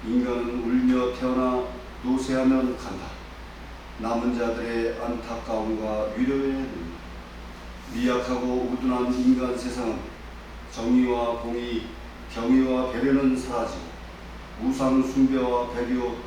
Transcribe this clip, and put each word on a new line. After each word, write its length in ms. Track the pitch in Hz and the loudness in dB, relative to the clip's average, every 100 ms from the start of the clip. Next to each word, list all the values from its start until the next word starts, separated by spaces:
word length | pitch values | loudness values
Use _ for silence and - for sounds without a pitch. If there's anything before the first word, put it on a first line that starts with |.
| 110 | 2
인간은 560 | 247 175 120 117 123 | 2 2 0 -2 -2
울며 520 | 113 127 127 127 123 | 2 4 4 4 2
태어나 500 | 123 127 127 127 127 127 - - - | 0 0 2 2 0 -2 -8 -12 -8
노쇠하면 760 | 123 131 131 131 131 131 127 123 | 0 0 2 4 6 4 2 -2
간다. 280 | - 95 90 - - - - - - - - - | -6 -8 -10 -12 -14 -14 -16 -14 -14 -14 -14 -6
남은 360 | 113 117 120 120 | -2 2 2 2
자들의 600 | 117 117 117 117 117 117 | 0 0 -2 0 0 -2
안타까움과 1160 | 120 120 117 117 - 110 110 110 107 107 107 107 | -4 -4 -4 -8 -2 -2 0 -2 -2 -2 -2 0
위로의 360 | 127 139 139 | 2 2 0
눈물. 380 | 135 131 87 85 - - - - - - - - - - | 0 -4 -6 -8 -10 -12 -14 -14 -14 -14 -14 -14 -14 -10
미약하고 800 | 117 123 123 123 127 123 123 120 | 0 2 2 0 0 2 0 0
우둔한 400 | 127 127 123 123 | 0 2 2 2
인간 460 | 127 127 123 127 123 | 4 6 6 2 -2
세상은 400 | 127 123 113 - - - - - - - - | -4 -4 -4 -4 -8 -12 -14 -14 -14 -14 -12
정의와 720 | - 117 123 123 120 117 117 | -4 4 4 6 2 2 -2
공의, 440 | 117 120 120 113 - - - - - | -4 -4 -2 -4 -6 -12 -14 -14 -12
경의와 600 | 113 120 131 131 127 127 | -4 4 6 6 2 0
배려는 440 | 117 135 135 131 127 | 0 4 4 4 2
사라지고 540 | - 294 - - - - - - - - - - | 0 -2 -2 -6 -10 -14 -14 -14 -14 -14 -14 -4
우상 400 | 120 135 131 131 | -2 2 4 4
숭배와 680 | 127 135 131 135 123 123 123 | 4 6 6 6 2 2 0
배교 440 | 120 120 127 120 113 | -2 0 0 0 -4